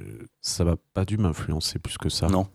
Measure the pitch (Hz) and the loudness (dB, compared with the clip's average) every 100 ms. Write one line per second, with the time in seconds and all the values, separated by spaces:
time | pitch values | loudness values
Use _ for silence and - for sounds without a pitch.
0 | 50 53 - _ - - 85 82 - - | -12 -14 -18 _ -8 2 2 2 0 -2
1 | 95 104 95 76 - 78 - - - - | 0 2 2 0 -2 -2 -2 -4 -8 -4
2 | - - 80 95 98 | -2 0 2 2 0